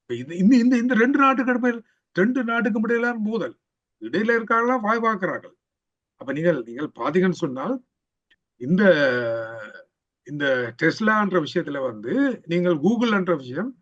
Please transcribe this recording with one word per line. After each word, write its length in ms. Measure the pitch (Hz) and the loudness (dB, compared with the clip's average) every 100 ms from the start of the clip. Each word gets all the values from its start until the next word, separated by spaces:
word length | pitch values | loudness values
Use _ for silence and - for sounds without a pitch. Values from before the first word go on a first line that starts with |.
இப்ப 140 | _ 120 | _ -10
இது, 220 | 135 175 | -8 2
இந்த, 200 | 190 262 | 6 6
இந்த, 200 | 247 247 | 6 2
இந்த 160 | 240 | 2
ரெண்டு 260 | 226 247 294 | 2 2 4
நாட்டுக்கு 340 | 269 262 254 | 4 2 0
இடையில, 260 | 247 247 233 _ _ _ | 0 0 -4 _ _ _
ரெண்டு 300 | - 208 254 | 0 0 0
நாட்டுக்கும் 400 | 233 233 226 220 | -2 -2 0 0
இடையிலான 340 | 220 233 240 233 | 0 0 0 -2
மோதல், 400 | 208 220 131 - _ _ _ _ | -4 -4 -6 -10 _ _ _ _
இடையில 340 | 110 151 220 233 | -6 -2 0 0
இருக்காங்களா 400 | 226 226 240 254 | 0 0 0 -2
வாய் 240 | 208 233 | -2 0
பார்க்கிறார்கள். 560 | 226 208 175 113 - _ _ _ _ _ _ _ | 0 -2 -4 -6 -12 _ _ _ _ _ _ _
அப்ப 180 | 127 | -8
நீங்கள், 300 | 139 170 147 | 0 0 0
நீங்கள் 280 | 117 117 151 - | -6 -10 -10 -6
பாத்தீங்கன்னு 360 | 123 170 185 | 0 2 2
சொன்னால், 520 | 170 156 131 160 262 _ _ _ _ _ _ _ _ | 0 -4 -4 -6 -6 _ _ _ _ _ _ _ _
இந்த, 280 | 123 185 196 156 139 123 131 117 113 117 107 - _ _ _ _ | -2 4 6 6 2 0 -2 -4 -8 -14 -16 -20 _ _ _ _
இந்த 520 | - 147 143 127 117 117 | -12 -4 0 0 -2 0
டெஸ்லா 380 | 160 160 214 214 | 0 2 0 2
என்ற 200 | 202 175 | 2 0
விஷயத்துல 400 | 143 175 151 143 | 0 -4 -4 -4
வந்து 600 | 131 107 110 233 277 226 - | -6 -6 -4 0 0 -2 -2
நீங்கள் 320 | 170 180 160 | 0 2 2
Google 340 | 165 233 240 | 2 2 2
என்ற 240 | 202 180 160 | 0 0 -4
விஷயம் 420 | 127 135 247 - | -4 -8 -8 -10